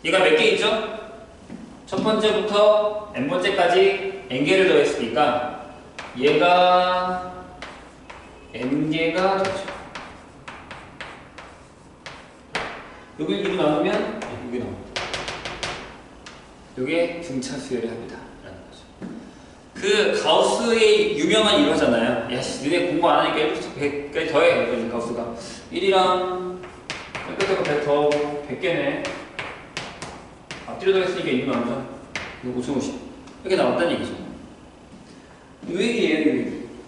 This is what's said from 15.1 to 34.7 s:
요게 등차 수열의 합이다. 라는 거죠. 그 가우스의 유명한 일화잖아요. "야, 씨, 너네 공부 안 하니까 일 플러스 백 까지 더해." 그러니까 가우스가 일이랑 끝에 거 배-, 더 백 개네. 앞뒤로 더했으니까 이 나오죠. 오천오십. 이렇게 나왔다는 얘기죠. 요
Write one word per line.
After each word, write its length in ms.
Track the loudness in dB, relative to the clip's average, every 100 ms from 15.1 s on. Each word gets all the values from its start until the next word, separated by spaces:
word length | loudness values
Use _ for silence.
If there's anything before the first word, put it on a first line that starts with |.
| -8 -8 -10 -12 -10 -10 -10 -14 -18 -20 -20 -20 -20 -20 -20 -16 -8
요게 420 | -2 0 0 -2
등차 360 | -6 -6 -6 -8
수열의 320 | -6 -4 -4
합이다. 260 | -8 -12 -14 -16 -18
라는 140 | -18 -20 -20
거죠. 140 | -20 -20 -16 -14 -14 -16 -20 -20 -20 -20
그 440 | -4 2 4 4 2
가우스의 960 | 4 4 4 2 2 6 6 6 4 2
유명한 400 | 2 4 4 4
일화잖아요. 720 | 4 4 4 4 2 0 -2
"야, 80 | -6
씨, 220 | -6 -4
너네 240 | -2 0 0
공부 200 | 2 4
안 100 | 4
하니까 120 | 2 0
일 120 | 0
플러스 240 | -2 -8
백 360 | -4 -4 -4 -6
까지 200 | -4 0
더해." 340 | 4 6 4
그러니까 320 | 0 -2 -4 -4
가우스가 380 | -4 -6 -6 -10 -14 -16 -8
일이랑 800 | 0 4 4 4 2 -2 -4 -6 -10 -14 -16 -14 -12 -12 -12 -10 -4
끝에 180 | -2
거 80 | 0
배-, 180 | 0 0
더 260 | 2 2 4 2 0 -6 -8
백 120 | -4
개네. 440 | -2 0 -2 -4 -6 -10 -12 -12 -12 -14 -14 -12 -12 -14 -14 -16 -20 -20 -18 -16 -12
앞뒤로 260 | -2 2
더했으니까 360 | 2 2 -2 0
이 160 | 0
나오죠. 420 | 0 -2 -2 -4 -8 -14 -14 -12 -12 -10
오천오십. 500 | -6 -6 -2 -4 -4 -8 -14 -18 -20 -14
이렇게 120 | -2
나왔다는 380 | 2 2 2 0
얘기죠. 180 | 0 -6
요 1700 | -10 -12 -16 -18 -20 -20